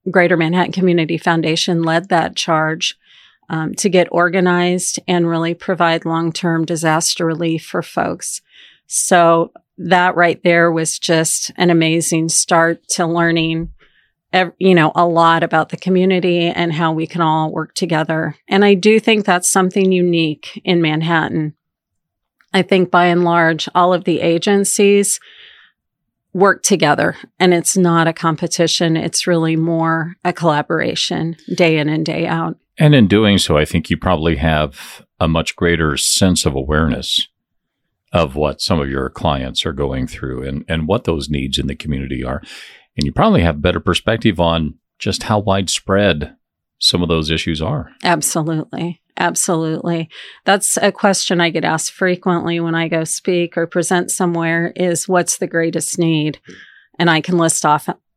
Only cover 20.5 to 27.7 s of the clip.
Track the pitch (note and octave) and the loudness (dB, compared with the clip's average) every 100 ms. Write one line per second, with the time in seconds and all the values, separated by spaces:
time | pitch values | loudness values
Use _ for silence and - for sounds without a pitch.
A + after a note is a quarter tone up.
20.5 | - F#3+ E3+ D#3 D3+ D#3+ E3 - D#3 D3+ | -8 0 0 2 0 0 0 0 -4 -6
21.5 | - _ _ _ _ _ _ _ _ _ | -8 _ _ _ _ _ _ _ _ _
22.5 | F#3+ F3+ F#3+ F3+ F3 F3 F3 E3+ E3+ E3 | -2 2 2 4 4 4 2 2 2 2
23.5 | D#3+ - F3+ F3+ F3+ F#3+ D#3 E3+ E3 G#3 | 0 -2 2 2 2 0 0 0 0 2
24.5 | G3+ G3 - G3+ G3+ G3 - _ - - | 0 2 2 4 4 2 -4 _ -20 -20
25.5 | - _ _ _ _ _ _ _ F3+ G3 | -20 _ _ _ _ _ _ _ 2 2
26.5 | - - E3+ D3+ D3 - - - - F#3 | 2 0 2 2 2 0 -4 -10 0 2
27.5 | F3 - | 2 2